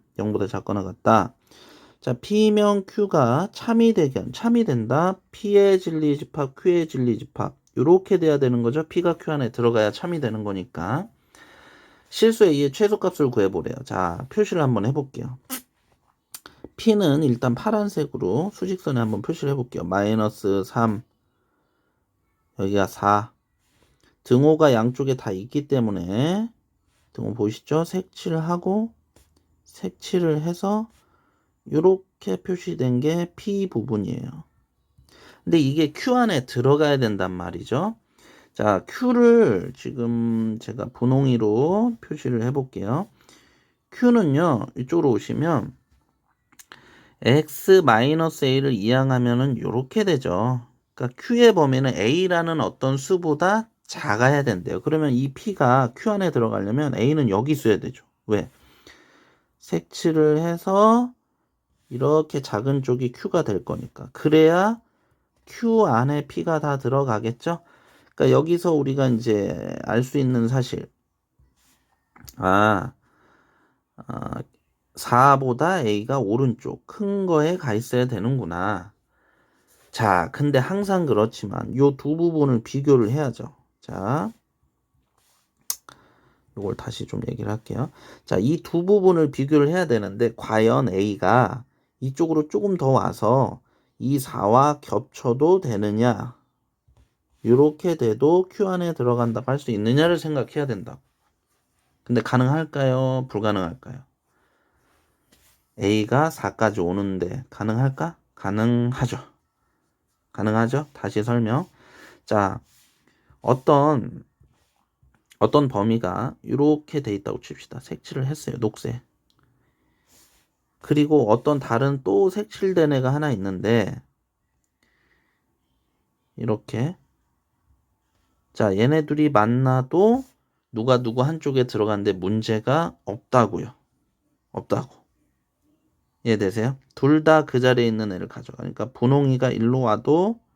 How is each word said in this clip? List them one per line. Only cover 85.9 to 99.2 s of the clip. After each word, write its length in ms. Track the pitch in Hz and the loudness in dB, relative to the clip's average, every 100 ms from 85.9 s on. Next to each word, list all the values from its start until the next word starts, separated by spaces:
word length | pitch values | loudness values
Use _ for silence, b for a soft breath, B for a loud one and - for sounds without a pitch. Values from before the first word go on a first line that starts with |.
| b b b b b b - | b b b b b b -12
요걸 200 | 101 - | -10 -10
다시 300 | - 113 - | -10 -12 -10
좀 140 | 101 - | -8 -8
얘기를 220 | - 104 | -8 -6
할게요. 400 | 107 - 104 139 B B B | -8 -8 -8 -8 B B B
자, 120 | - 92 | -4 0
이 240 | 117 165 | 0 -2
두 240 | - 170 175 | -4 -4 2
부분을 440 | 208 185 170 156 | 4 6 4 2
비교를 360 | 131 139 151 143 | 0 0 2 2
해야 180 | 175 170 | 0 0
되는데 460 | 117 98 98 117 - | 0 -2 -2 -2 -2
과연 520 | - 110 113 131 123 | -2 2 4 4 2
A가 760 | 95 104 98 90 120 107 127 - _ _ - | 0 -2 0 2 4 2 -2 -14 _ _ -12
이쪽으로 480 | 131 131 165 156 151 | -8 -2 0 0 0
조금 280 | 202 208 185 | -2 -2 0
더 120 | 135 | 2
와서 720 | 127 95 - 107 131 107 - _ _ _ - | 2 0 -2 2 2 2 -4 _ _ _ -8
이 200 | 120 143 | -2 -2
사와 640 | 131 117 101 120 143 143 | -4 -4 4 6 4 0
겹쳐도 800 | - 107 - - 131 120 156 185 | -4 -4 -4 -8 -2 0 4 2
되느냐? 760 | 160 104 104 107 120 101 120 - _ _ _ _ _ _ _ _ _ _ | 0 -4 -2 0 0 0 -6 -14 _ _ _ _ _ _ _ _ _ _
요렇게 520 | 110 127 151 151 180 165 | 2 4 4 2 -4 0
돼도 520 | 117 107 143 175 185 | 0 2 2 2 0
Q 180 | - 190 | -2 -2
안에 260 | 180 175 | -2 -4
들어간다고 560 | 160 123 120 | -2 0 0